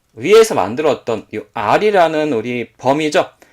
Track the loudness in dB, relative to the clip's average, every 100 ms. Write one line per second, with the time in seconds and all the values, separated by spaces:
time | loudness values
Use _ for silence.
0 | _ -10 4 4 4 0 -4 -2 -2 -2
1 | -4 -6 -8 -14 -12 -6 0 0 2 2
2 | 2 0 -2 -4 -4 -8 -8 _ -2 0
3 | 0 -2 -2 _ _